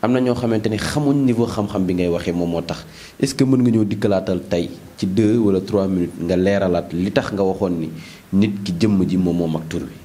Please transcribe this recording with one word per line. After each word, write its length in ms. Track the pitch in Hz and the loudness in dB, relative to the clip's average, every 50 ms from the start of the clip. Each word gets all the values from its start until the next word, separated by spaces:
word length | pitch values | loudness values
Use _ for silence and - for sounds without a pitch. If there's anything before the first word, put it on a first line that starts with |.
Am 120 | - 113 127 | 2 2 2
na 60 | 127 | 2
ñoo 140 | 127 127 120 | 2 2 0
xamante 340 | 117 - 113 113 110 110 113 | 0 0 0 0 0 0 0
ni 80 | 107 104 | -2 -2
xamuñ 480 | - - - 151 147 143 139 143 139 | -4 -2 -2 0 2 2 2 2 2
niveau 200 | 131 120 110 117 | 2 2 2 0
xam-xam 400 | 117 - 113 104 101 - 104 95 | 0 0 -2 -4 -2 -2 -2 0
bi 80 | 90 92 | 0 0
ngay 140 | 90 90 87 | 0 2 0
waxee 240 | 85 85 - 95 85 | 0 0 -2 -2 -2
moom 160 | 87 87 85 | -2 -2 -2
moo 120 | 85 85 82 | -2 -4 -4
tax. 200 | - 92 - - - - - - - - - | -4 -8 -8 -10 -16 -20 -20 -20 -20 -6 -4
Est-ce 160 | - 135 - | -4 -4 2
que 80 | - 135 | 0 2
mën 140 | 131 135 135 | 4 4 4
nga 80 | 123 123 | 4 4
ñëw 140 | 110 110 107 | 4 4 2
dikkalaatal 560 | 101 107 101 104 107 101 95 - - 92 90 - - | 2 0 -2 0 0 0 0 0 0 -2 -4 -2 -2
tey 200 | - 87 85 - - - - - - - | -2 -2 -2 -2 -6 -12 -18 -20 -10 -6
ci 80 | - | -4
deux 320 | 95 92 104 110 104 110 120 | -2 0 2 2 4 4 4
wala 240 | 110 101 98 92 | 4 4 2 2
trois 260 | 92 - 110 101 95 95 | 0 0 0 0 0 2
minutes 260 | 95 90 87 82 - - | 0 0 -2 -2 -4 -6
nga 160 | 82 85 92 | -2 0 2
leeralaat 520 | 90 92 98 101 98 98 92 87 85 82 - | 2 4 2 2 2 2 2 0 0 -2 -4
li 200 | - 85 92 98 | -4 -2 -2 0
tax 220 | 101 - - - 110 | 0 0 -2 -2 -2
nga 100 | 95 98 | 0 0
waxoon 260 | 95 95 95 104 92 87 82 | 0 0 0 -2 -2 -2 -2
ni 80 | 80 80 80 80 80 - - - - - - | -4 -6 -8 -12 -16 -18 -20 -20 -12 -2 2
nit 300 | 95 104 110 101 98 - | 2 2 2 0 -4 -4
ki 100 | - 90 82 | -4 -2 0
jëmm 260 | 113 107 104 95 90 80 | 2 2 4 2 2 2
ji 100 | 87 92 | 2 2
moom 200 | 92 87 85 87 | 2 2 2 0
moo 100 | 85 82 | 0 0
mag 200 | 80 78 80 - | -2 -4 -4 -4
tur 120 | - 85 | -8 -8
bi? 120 | 67 - - - - | -8 -8 -12 -16 -20